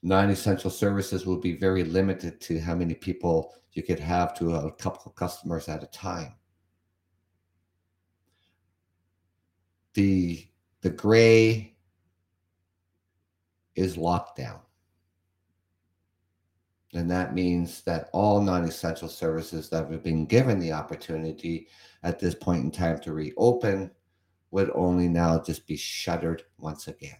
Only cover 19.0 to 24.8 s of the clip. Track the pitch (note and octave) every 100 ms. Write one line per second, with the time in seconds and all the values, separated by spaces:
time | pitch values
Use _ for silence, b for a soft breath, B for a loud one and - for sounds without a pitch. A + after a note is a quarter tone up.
19 | D#2+ - E2 D#2+ D#2 E2 - D#2+ D#2 D#2+
20 | E2 D#2+ D#2 A2+ C3 G#2 E2 D2+ - -
21 | - D#2+ D#2+ D#2 E2 E2 - B B B
22 | F2 E2+ F2+ - - E2+ C2+ - E2+ E2
23 | - D#2 D2+ - A#2+ B2 A2 G2 F2+ _
24 | _ _ _ _ _ F#2+ G2 -